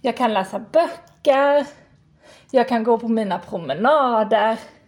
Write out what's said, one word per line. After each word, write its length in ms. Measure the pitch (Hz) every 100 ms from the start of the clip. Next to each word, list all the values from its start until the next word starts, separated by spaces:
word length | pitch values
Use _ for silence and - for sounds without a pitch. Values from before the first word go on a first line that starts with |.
Jag 160 | 254 226
kan 160 | 240
läsa 260 | 214 190 202
böcker. 1080 | - 311 330 - _ _ - 269 285 285 285 - _ _ _ _ _ - _
Jag 180 | - 233
kan 160 | 233
gå 140 | 220 226
på 100 | 233
mina 300 | 226 208 180
promenader. 1200 | - 208 160 143 233 311 262 226 208 220 214 220 - -